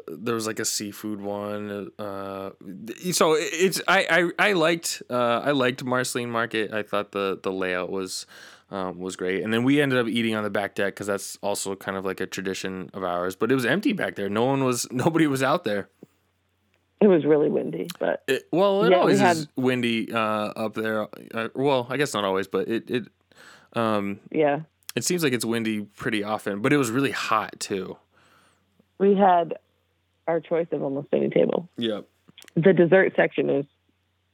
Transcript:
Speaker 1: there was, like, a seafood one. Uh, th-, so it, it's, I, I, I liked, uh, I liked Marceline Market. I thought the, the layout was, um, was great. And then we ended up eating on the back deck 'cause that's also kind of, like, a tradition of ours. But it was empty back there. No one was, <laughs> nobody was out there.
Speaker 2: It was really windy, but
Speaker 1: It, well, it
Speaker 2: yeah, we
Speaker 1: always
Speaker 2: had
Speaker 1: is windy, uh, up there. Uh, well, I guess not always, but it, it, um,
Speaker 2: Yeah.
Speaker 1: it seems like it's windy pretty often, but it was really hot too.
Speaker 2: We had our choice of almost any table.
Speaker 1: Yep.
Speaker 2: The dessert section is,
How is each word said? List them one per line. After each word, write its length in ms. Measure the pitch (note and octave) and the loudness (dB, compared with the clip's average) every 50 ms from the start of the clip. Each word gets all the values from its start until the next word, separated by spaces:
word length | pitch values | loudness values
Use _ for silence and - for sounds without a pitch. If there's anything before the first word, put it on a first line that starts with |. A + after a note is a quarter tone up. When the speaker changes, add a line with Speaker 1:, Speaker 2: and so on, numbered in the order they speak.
| - | -10
Speaker 1:
there 280 | - D#2 D2+ G#2 A#2 A#2 | -12 -12 -8 -4 -4 -4
was, 120 | A2+ A2 | -2 -4
like, 140 | A2 G#2+ G#2+ | -4 -4 -4
a 40 | A2 | -4
seafood 560 | - - - G#2+ G2+ G2+ - - G#2+ G#2+ G2+ | -4 -4 -4 -6 -8 -10 -8 -8 -8 -8 -6
one. 720 | G2+ G2+ G2+ G2+ G#2 G#2 G#2 G#2 G#2 G#2 G2+ G2+ G2 - - - | -6 -8 -6 -6 -6 -6 -6 -6 -6 -8 -8 -8 -8 -10 -12 -12
Uh, 520 | G#2 G2+ G2 G2 G2 G2 G2 F#2+ G2 G2 - - - G2 F2+ - - | -10 -10 -10 -10 -10 -10 -10 -10 -10 -12 -14 -14 -16 -16 -14 -12 -12
th-, 280 | A#2+ - - D#3+ F3+ E3 | -14 -12 -8 -6 -2 2
so 180 | - G3+ D#3+ D#3 | 2 4 4 4
it, 140 | D3+ E3+ B2 | 2 0 -2
it's, 280 | - D#3+ F#3 F#3+ - - - - | 0 0 2 2 0 0 0 2
I, 420 | F3+ G3 - - E3 F3 F3 F3+ - - | 2 2 2 2 2 2 2 0 0 0
I, 120 | F#3 G#3 | 2 2
I 20 | |
liked, 500 | G3+ F3 D#3 E3 F3 E3+ - - - - - - | 2 2 2 2 2 0 -4 -6 -8 -8 -8 -4
uh, 300 | B2 B2 B2 A#2 A#2 A2+ - | -2 0 2 2 2 2 2
I 60 | C#3 | 0
liked 320 | D3 C3+ B2 B2+ B2+ - | 2 2 2 2 0 -2
Marceline 480 | C3+ B2 B2 B2+ B2+ - - B2+ A#2+ A#2+ | -2 -2 0 0 0 -2 -4 -4 -4 -2
Market. 420 | A#2 A2+ A#2 A#2 - A2 G#2+ G2 | -2 -2 -2 -2 -2 -2 -2 -2
I 100 | A2 G#2+ G#2 | -4 -6 -4
thought 260 | - - G2+ G#2 - | -2 -2 -2 -2 -2
the, 300 | - G2+ G2 F#2+ F#2 - | -2 -2 -2 -2 -2 -2
the 100 | - G2 | -4 -4
layout 380 | F#2+ F#2 F#2+ F#2 F2+ F2+ F2+ F2 | -2 -2 -2 -2 -2 -2 -4 -4
was, 360 | F#2+ F#2+ F#2+ F#2 - - - - - - - - - - _ _ | -6 -6 -6 -6 -8 -10 -12 -14 -18 -20 -20 -20 -20 -20 _ _
um, 280 | G2 G2 F#2 F#2 F2 F2 | -8 -6 -6 -6 -6 -6
was 160 | F#2 F#2 F#2 | -8 -8 -6
great. 260 | - F#2 F2+ F#2+ F#2+ | -4 -2 -2 -2 0
And 100 | F2 G#2+ | 0 0
then 120 | A2 A#2 B2 | 0 2 4
we 160 | C3 C#3+ D3 | 4 4 4
ended 180 | D3 C#3 B2+ B2+ | 2 2 2 0
up 80 | A#2 | 0
eating 280 | A2+ G2 A#2+ A2+ A2+ A2 | 0 0 0 0 0 0
on 80 | A2 G#2+ | -2 -2
the 60 | G#2 | -2
back 240 | G2+ G#2 G2 G2 - | -2 -2 -4 -4 -2
deck 180 | - G2+ G2 - | -2 -2 -2 -4
'cause 100 | - G2+ G#2 | -4 -4 -2
that's 280 | G2+ G2 - - - - | -2 -2 -4 -8 -10 -6
also 320 | - G2+ G2+ - - G2 G2 | -4 -4 -4 -4 -4 -6 -8
kind 220 | F#2 - G2+ G2 | -6 -6 -6 -6
of, 80 | G2 F#2+ | -4 -4
like, 160 | F#2+ F#2+ - | -4 -4 -4
a 60 | F#2+ | -6
tradition 640 | F2+ - - F#2+ F#2+ F#2 - - F#2+ F#2+ F#2 F2 - - | -6 -6 -6 -6 -6 -6 -6 -6 -8 -8 -8 -10 -12 -8
of 80 | G2 | -6
ours. 320 | F#2+ F2+ F2 F2 F2+ F#2+ F#2 | -4 -2 -2 -2 -2 -4 -2
But 160 | - A2+ A2+ | -2 0 0
it 40 | C3+ | 2
was 100 | C3+ A#2+ | 2 2
empty 260 | A2+ C#3 G3 - D4 | 0 0 0 0 -2
back 220 | A#3+ - - G2 - | -2 -2 -4 -6 -4
there. 140 | - G2+ G2 | -6 -6 -2
No 160 | G2+ A2 A#2+ | 0 0 2
one 180 | C3 C#3 C3+ C3+ | 2 2 2 0
was, 220 | B2+ B2 A#2 - - | 0 0 -2 -4 -4
<laughs> 40 | |
nobody 340 | - B2+ B2 F3 D#3+ E3 D#3+ | -4 0 0 2 4 4 2
was 160 | D3 C3+ C3 | 2 2 0
out 220 | C3+ C3 D3+ F3+ - | 0 0 0 0 -2
there. 240 | G#2+ G#2 G2+ F#2 - _ _ - - _ _ _ _ _ _ _ _ _ _ _ _ _ _ _ _ _ _ | -4 -4 -4 -6 -8 _ _ -20 -20 _ _ _ _ _ _ _ _ _ _ _ _ _ _ _ _ _ _
Speaker 2:
It 80 | G#3 G#3 | 4 6
was 160 | F#3 D#3+ C#3 | 6 4 4
really 260 | D3 D#3 D3 D3+ D3 | 4 4 4 4 2
windy, 380 | D#3 C#3 - D3 E3 E3 - E3+ - - | 0 -2 -4 -4 -6 -8 -8 -10 -6 -4
but 240 | - F2 - - - - | -4 -2 -2 -2 -2 -2
Speaker 1:
It, 180 | C3+ - - _ | -2 -2 -2 _
well, 320 | - E3 G3 G3+ G3 G3 G#3 | 2 2 4 4 4 4 4
it 60 | F#3+ | 6
Speaker 2:
yeah, 60 | F#3 F3 | 6 6
we 20 | |
Speaker 1:
always 180 | F3 F3+ - - | 6 4 6 6
Speaker 2:
had 180 | - - E3+ | 6 4 4
Speaker 1:
is 120 | D#3+ D3+ - _ | 2 -2 -6 _
windy, 560 | - B2+ B2+ B2+ B2 A#2+ A#2 A#2 A2+ G2+ - | 0 2 2 2 2 2 0 0 0 -2 -2
uh, 60 | A#2 A#2 | 0 0
up 560 | A2 G#2+ G#2+ G#2+ G#2+ G2+ - - A2 G#2+ - | 0 2 0 0 -2 -4 -4 -4 -6 -4 -4
there. 340 | G#2+ A2 A2 A2 G#2+ G#2+ - - - - - - | -4 -2 -2 -2 -2 -4 -6 -10 -16 -16 -10 -6
Uh, 140 | A2+ A2+ A#2 - | -6 -6 -6 -4
well, 280 | B2+ C3+ C#3+ C3+ B2+ A#2+ B2 | -2 0 2 2 0 0 -2
I 60 | B2+ | -2
guess 180 | C3+ D3 C#3 - | -2 -2 0 0
not 80 | G#2 | 0
always, 240 | G2+ G2 F#2+ F#2+ G2 | 0 2 0 0 0
but 220 | - - F#2+ G2 - | 0 -2 -2 0 0
it, 200 | A#2 A2 - - | -2 -4 -2 -2
it, 200 | A#2 B2+ G2 - _ _ _ _ _ - - - - - _ _ | -4 -4 -4 -6 _ _ _ _ _ -20 -20 -20 -20 -20 _ _
um, 480 | - A#2+ A#2 A2 G#2+ G#2 G2+ G2+ G2+ - - - | -4 -2 0 2 0 0 -2 -4 -6 -8 -10 -4
Speaker 2:
Yeah. 300 | - D3+ D3+ C#3+ C#3+ D3 D#3+ - _ _ _ - - | -2 0 2 2 0 -2 -6 -12 _ _ _ -8 -6
Speaker 1:
it 80 | B2 B2 | -4 -2
seems 200 | - F3 F3 E3 | 0 0 2 2
like 80 | C#3+ | 0
it's 120 | B2+ A#2 A#2 | 0 0 0
windy 360 | A2+ A#2 A#2 A2+ A2 A2 G#2+ | -2 -2 0 0 -2 -2 -4
pretty 420 | G#2 G2 _ - - B2+ A2+ G#2 | -6 -10 _ -8 -6 -4 -2 -2
often, 380 | G2 G#2 A2 G#2 - G#2+ G2 G2+ | -2 -2 -4 -4 -4 -4 -4 -2
but 100 | A2+ C3+ | 2 4
it 40 | C#3+ | 4
was 160 | D3 C3 A2+ | 4 4 2
really 180 | A2 C3+ C#3 A#2 | 0 0 0 0
hot 480 | F#2+ - - - A#2 A2 G2 - - - | -2 -4 -2 0 0 0 0 -2 -6 -10
too. 380 | - - G#2 F#2 - - - - _ _ _ _ _ _ _ _ _ _ _ _ _ _ _ _ _ _ _ - | -6 -4 -4 -4 -4 -6 -10 -14 _ _ _ _ _ _ _ _ _ _ _ _ _ _ _ _ _ _ _ 2
Speaker 2:
We 160 | F#3+ G3 G3+ | 4 4 6
had 420 | F#3+ G3+ F#3 F3+ F3 E3+ D#3+ - - - _ _ _ _ _ _ _ _ _ _ _ _ - | 6 6 6 6 4 2 0 -4 -10 -12 _ _ _ _ _ _ _ _ _ _ _ _ -4
our 100 | E3+ E3 | -2 -2
choice 300 | D#3 - F3 D#3+ E3+ - | -2 -2 -2 -2 0 -2
of 100 | D#3 C#3+ D3+ | -4 -4 -4
almost 240 | C#3+ C#3 C#3 C#3 - | -4 -4 -4 -4 -2
any 160 | - D3 C#3 - | 0 0 0 2
table. 400 | - - - - - - E3+ - _ | 4 4 4 4 2 0 -4 -6 _
Speaker 1:
Yep. 300 | - A#2 A2+ G#2+ G2 - - _ _ _ - _ - - - _ | -4 -2 -2 -2 -4 -8 -14 _ _ _ -20 _ -20 -20 -4 _
Speaker 2:
The 180 | E3+ D#3+ G3 | 4 4 6
dessert 420 | F3+ D#3+ F3 D#3+ F3 F#3+ F#3 - - | 6 6 6 6 6 6 6 4 2
section 340 | - E3 D#3+ - - C#3+ C#3+ | 0 0 0 0 -2 0 0
is, 160 | C#3 C#3 C#3+ - _ _ _ _ _ _ _ _ _ _ _ _ | 0 -2 -2 -6 _ _ _ _ _ _ _ _ _ _ _ _